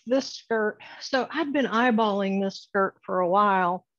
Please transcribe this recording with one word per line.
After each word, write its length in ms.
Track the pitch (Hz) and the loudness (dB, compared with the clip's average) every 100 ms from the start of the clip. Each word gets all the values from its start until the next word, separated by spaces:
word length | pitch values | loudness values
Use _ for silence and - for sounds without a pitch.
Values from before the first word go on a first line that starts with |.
| 226 | -2
this 200 | 269 - | -2 -2
skirt. 560 | - - 226 214 - - - | -10 -4 -2 -2 -4 -14 -16
So 280 | - 262 - | -4 -2 -2
I've 220 | 285 294 | -4 -2
been 140 | 285 220 | 0 0
eyeballing 760 | 220 254 220 214 196 196 196 | 2 2 4 2 0 0 -2
this 200 | 196 - | -2 -6
skirt 340 | - 202 190 - | -4 0 0 -2
for 180 | - 185 | -4 -2
a 80 | 175 | 2
while, 580 | 196 208 190 175 185 - | 4 4 4 2 -2 -8